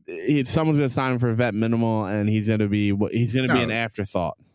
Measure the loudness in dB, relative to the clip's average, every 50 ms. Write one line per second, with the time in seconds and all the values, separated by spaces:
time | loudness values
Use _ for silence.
0 | _ -14 -12 -6 -2 0 0 0 0 0 0 0 2 2 2 2 2 0 0 -2
1 | -2 -2 0 0 0 0 2 2 0 0 0 0 0 0 2 2 2 2 0 0
2 | 0 -2 -2 0 0 2 2 2 2 0 0 2 2 0 0 0 2 0 0 0
3 | 0 -2 0 0 0 0 0 0 0 2 0 0 0 0 -2 -2 -4 -4 -4 -6
4 | -6 -4 -2 -2 -2 -2 -4 -8 _ _